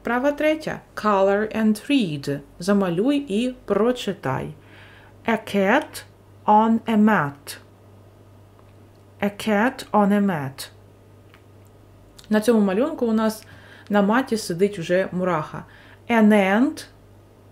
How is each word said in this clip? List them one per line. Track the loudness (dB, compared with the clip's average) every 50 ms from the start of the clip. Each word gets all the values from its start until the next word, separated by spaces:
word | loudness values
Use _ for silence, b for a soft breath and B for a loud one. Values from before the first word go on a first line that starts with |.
Вправа | _ -4 -4 0 0 -2 -2
третя. | 0 0 0 0 -2 -4 -10 -10 -10 -12 -16 -16
Color | -6 -2 0 2 2 2 2 2 0 -2 -4 -4
and | -2 0 0 0 0 -2 0
read. | 0 0 0 0 -4 -6 -6 -6 -6 -6 -8 -14 -18 -10
Замалюй | -2 0 2 2 2 0 0 0 0 0 0
і | -2 -2 -2 -4 -2 -2 -4 -6 -10 -6
прочитай. | -4 -2 0 0 0 0 -2 -4 -8 -8 -6 -6 -6 -4 -4 -6 -10 -12 B B B B B B B B B B B B B -4
A | -2 -2 -2 -4 -4 -2
cat | 0 2 2 2 0 0 -2 -14 -18 -18 -18 -20 -20 -20 -20 -20 -10 0
on | 4 4 6 6 4 2 0 0
a | 0 2
mat. | 4 4 4 4 2 0 -2 -6 -10 -16 -18 -18 -18 -18 -20 -20 _ -20 -20 -20 -20 -20 -20 -20 -20 -20 -20 -20 -20 -20 -20 -20 _ -20 -20 -20 -20 -20 -20 -20 -20 -20 -20 -10 -4
A | -4 -4 -4 -4 -2 0
cat | 0 2 2 0 -2 -4 -16 -2 0
on | 2 2 4 2
a | 2
mat. | 0 0 -2 -4 -6 -8 -10 -12 -18 -18 -18 -20 -20 -20 -20 -20 -20 -20 -20 -20 -20 -20 -20 -20 -20 -20 -20 -20 -20 -20 -20 -20 -20 -20 -20 -20 -20 -20 -20 -20 -6 -2
На | 0 0
цьому | 2 4 4 4
малюнку | 4 2 2 0 -2 -2 -2 -4 -2
у | -2 0
нас | 0 0 0 -2 -4 -14 B B B B B B B B B
на | 0 0 2
маті | 2 2 0 0 -2 -4
сидить | -6 -4 -6 -2 0 0 -2 -2 -4
вже | -4 -2 0 0 0 -2 -4
мураха. | -4 -2 -2 -2 -2 -4 -6 -10 -14 -16 B B B B B B B B 0
An | 2 4 6 6 6
ant | 6 4 2 2 2 2 0 -2 -6 -14 -20 -20 -20 -20 -20 -20 -20 -20 -20 -20 -20 -16 -2